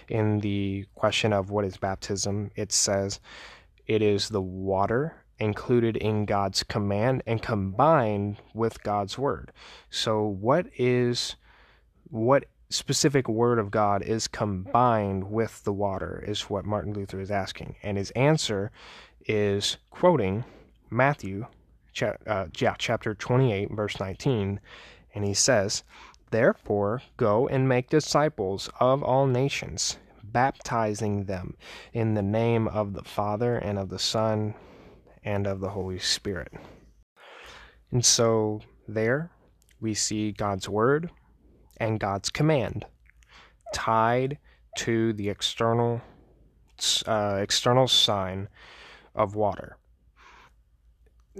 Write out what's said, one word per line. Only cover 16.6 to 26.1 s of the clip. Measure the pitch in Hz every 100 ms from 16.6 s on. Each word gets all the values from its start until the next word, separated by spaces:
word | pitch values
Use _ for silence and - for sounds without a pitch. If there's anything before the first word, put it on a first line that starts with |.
Martin | 98 104 95
Luther | 104 98 95
is | 95
asking. | 101 95 - - -
And | 104 98
his | 98
answer | - 139 156 - 101 104 - - - - _ -
is | 107 104 101 - - _
quoting | - 180 156 95 101 123 - - _ _
Matthew, | 113 135 147 95 98 120 - _ _ _
cha-, | - 110 - -
uh, | 101 87 -
yeah, | 113 -
chapter | - 110 117
twenty-eight, | 104 - 123 131 98 101
verse | 104 104 -
nineteen, | 95 95 143 117 98 101 - - - - _
and | 104
he | 101
says, | 98 - 117 98 - - - -